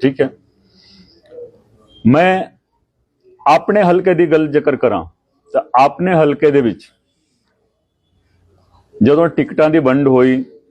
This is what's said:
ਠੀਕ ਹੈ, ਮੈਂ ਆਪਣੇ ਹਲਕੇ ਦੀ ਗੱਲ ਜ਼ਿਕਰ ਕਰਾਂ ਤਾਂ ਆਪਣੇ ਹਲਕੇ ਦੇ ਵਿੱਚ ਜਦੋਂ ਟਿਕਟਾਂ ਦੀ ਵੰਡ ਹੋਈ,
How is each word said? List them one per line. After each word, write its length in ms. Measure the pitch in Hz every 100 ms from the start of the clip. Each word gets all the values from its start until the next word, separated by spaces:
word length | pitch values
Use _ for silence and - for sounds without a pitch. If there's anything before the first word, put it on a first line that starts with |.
ਠੀਕ 200 | 139 135
ਹੈ, 80 | 135 - _ _ _ _ _ - _ _ _ - - _ _ _ _ _ 113
ਮੈਂ 360 | 139 185 190 - _ _ _ _ _ _ _ _ _ -
ਆਪਣੇ 360 | 160 - 202
ਹਲਕੇ 300 | 180 175 185
ਦੀ 180 | 170 170
ਗੱਲ 160 | 156 156
ਜ਼ਿਕਰ 280 | 143 143 127
ਕਰਾਂ 300 | 123 101 85 _ _ _ _
ਤਾਂ 80 | - - 123
ਆਪਣੇ 360 | 139 - 180 170
ਹਲਕੇ 360 | 156 135 151
ਦੇ 100 | 135
ਵਿੱਚ 300 | 120 95 - _ _ _ _ _ _ _ _ _ _ _ _ _ _ _ _ _ _ _ _ -
ਜਦੋਂ 240 | 110 147 165
ਟਿਕਟਾਂ 420 | - 143 - 156
ਦੀ 100 | 160
ਵੰਡ 280 | 131 135 139
ਹੋਈ, 380 | 131 127 131 127 - _